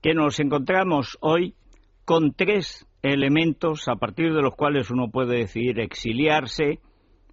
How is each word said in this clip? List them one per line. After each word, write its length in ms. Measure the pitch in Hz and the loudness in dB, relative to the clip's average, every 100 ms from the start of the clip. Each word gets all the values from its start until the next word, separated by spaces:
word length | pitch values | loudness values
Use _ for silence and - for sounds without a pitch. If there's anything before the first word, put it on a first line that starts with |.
que 120 | 156 | 0
nos 260 | 165 147 135 | 2 0 0
encontramos 760 | 147 143 131 185 190 151 120 - | 0 0 0 0 2 0 -2 -4
hoy 340 | 156 170 180 - _ - _ _ | 0 0 0 -6 _ -20 _ _
con 280 | - 165 151 | 0 2 2
tres 540 | - 180 208 170 - - _ | 0 0 0 -2 -12 -20 _
elementos 880 | 139 139 139 151 165 147 170 151 - | -2 0 2 2 2 0 -2 -2 -4
a 80 | 117 | -4
partir 360 | 117 95 165 | -4 -2 0
de 100 | 156 | 2
los 120 | 135 | 0
cuales 360 | - 147 143 113 | 0 0 0 0
uno 200 | 120 120 | -2 -2
puede 280 | 127 127 120 | -2 0 0
decidir 420 | 107 113 123 110 | -2 -2 -2 -2
exiliarse, 1000 | 107 - 117 113 151 151 127 - 147 165 _ _ _ _ _ | -4 -6 -6 0 2 2 0 -2 -2 -2 _ _ _ _ _